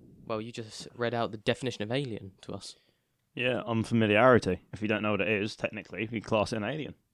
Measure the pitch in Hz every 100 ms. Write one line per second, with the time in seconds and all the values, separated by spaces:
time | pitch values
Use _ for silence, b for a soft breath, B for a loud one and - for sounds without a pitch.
0 | - - - 110 113 120 107 - - -
1 | 117 117 110 110 113 117 120 - 104 127
2 | 139 104 95 - - 101 - - _ _
3 | _ _ _ - 123 120 - 113 104 113
4 | 107 104 127 120 - 90 - - 110 107
5 | 107 104 98 107 107 - - 107 92 92
6 | 110 113 - 113 98 110 104 151 135 -
7 | _